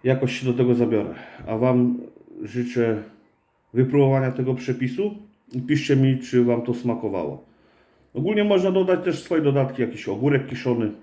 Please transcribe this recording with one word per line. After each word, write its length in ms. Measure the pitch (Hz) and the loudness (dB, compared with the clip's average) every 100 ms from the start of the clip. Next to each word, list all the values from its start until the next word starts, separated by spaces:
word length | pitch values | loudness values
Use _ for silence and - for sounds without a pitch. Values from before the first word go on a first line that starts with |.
Jakoś 360 | 127 131 127 - | 2 2 0 -2
się 60 | 131 | -2
do 80 | |
tego 200 | 120 123 | 2 2
zabiorę. 400 | 120 110 110 95 - - - - | 4 2 0 -2 -8 -16 -16 -8
A 100 | 110 | -2
wam 440 | 127 123 123 120 - - - - | 2 4 2 0 -8 -20 -20 -14
życzę 600 | 104 120 120 123 117 107 104 - _ _ _ _ _ | -8 -6 -4 0 0 -2 -6 -20 _ _ _ _ _
wypróbowania 580 | 120 131 143 139 135 131 | 0 2 4 4 4 0
tego 220 | 127 127 | -2 -2
przepisu 640 | 127 - 117 127 127 208 208 - _ _ | -2 -4 -4 -2 -2 -4 -6 -20 _ _
i 100 | 127 | -10
piszcie 340 | - 147 - 135 | -2 -2 2 2
mi, 220 | 131 131 | 4 2
czy 260 | - 123 | 0 2
wam 180 | 120 117 | 4 2
to 120 | 120 | -2
smakowało. 720 | 120 123 113 107 95 76 69 _ _ _ _ _ _ _ | -4 -4 -4 -4 -4 -6 -10 _ _ _ _ _ _ _
Ogólnie 300 | 120 165 208 | -6 -2 0
można 260 | 208 196 190 | 2 2 4
dodać 340 | 185 185 180 | 2 2 2
też 180 | 185 147 | 0 -4
swoje 200 | - 165 | -2 0
dodatki, 400 | 147 135 131 - | 2 2 0 -2
jakiś 260 | 110 - - | -4 -4 -6
ogórek 380 | 101 139 139 135 | -2 2 2 0
kiszony 460 | 127 127 117 107 107 | -4 -2 0 -2 -4